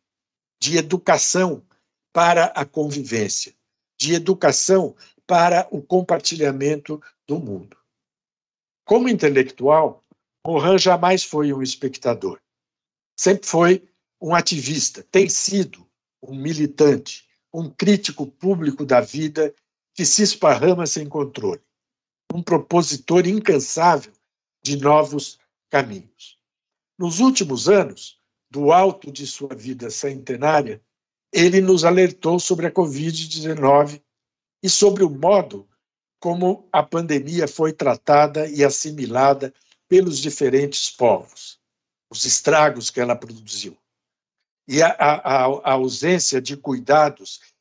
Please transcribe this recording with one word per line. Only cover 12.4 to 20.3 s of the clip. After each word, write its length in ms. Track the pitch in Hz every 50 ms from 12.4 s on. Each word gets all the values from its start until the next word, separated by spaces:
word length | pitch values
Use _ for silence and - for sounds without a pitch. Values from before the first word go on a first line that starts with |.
| _ _ _ _ _ _ _ _ _ _ _ _ _ _ _
Sempre 300 | - - 180 180 - -
foi 400 | - - 165 170 175 185 185 _ _ _ _ _ _ _ -
um 160 | 180 160 175
ativista, 680 | 170 170 - 180 143 117 131 156 143 - - - - - _
tem 200 | - 196 196 180
sido 580 | - - - - 196 202 180 - - _ - _ _ _ _ _ _ _
um 140 | - 131 135
militante, 920 | 135 135 160 165 151 147 143 - - 151 147 135 - - - - - _ _ _ _ _ _ -
um 160 | 165 165 147
crítico 580 | - - 190 202 202 190 - - 139 - 143
público 580 | 135 _ - 175 190 196 170 160 143 135 - 147
da 140 | 127 131 120
vida 540 | - - - 151 156 151 147 156 151 143 - _ _ _ _ _ _ _ -
que 120 | - 160
se 180 | - - - 208
esparrama 640 | 190